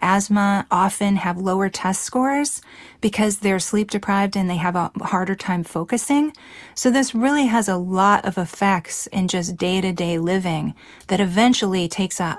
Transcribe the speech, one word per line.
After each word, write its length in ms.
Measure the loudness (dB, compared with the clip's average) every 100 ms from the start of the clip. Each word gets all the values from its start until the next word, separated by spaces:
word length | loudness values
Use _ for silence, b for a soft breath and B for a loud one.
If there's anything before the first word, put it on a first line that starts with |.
asthma 640 | 2 2 2 2 4 2 2
often 460 | 2 2 2 0 2
have 220 | 0 -2
lower 320 | 0 0 0
test 320 | -2 -2 -2
scores 580 | -2 0 0 0 -2 -4 B B B B
because 380 | -2 0 0 0
they're 200 | 0 0
sleep 320 | 0 -2 -2
deprived 460 | -4 -2 0 0 0
and 140 | -2
they 80 | 0
have 180 | -2 0
a 140 | -2 -4
harder 340 | -2 -2 -2
time 300 | -4 -2 -4
focusing. 720 | -4 -6 -4 -2 0 0 0 B B B B
So 160 | -2 2
this 240 | 2 2
really 320 | 0 0 2 2
has 240 | 2 0
a 80 | -2
lot 480 | 0 2 4 4 2
of 100 | -4
effects 720 | -4 0 0 0 -2 -10 -6
in 220 | -2 -2
just 280 | -2 -4 -4
day-to-day 640 | 0 0 0 -2 -2 0
living 560 | 0 0 0 -2 -4 -8 B B -2
that 140 | 0
eventually 680 | 2 4 4 4 2 0 -2
takes 320 | -2 -4 -2
a, 160 | -4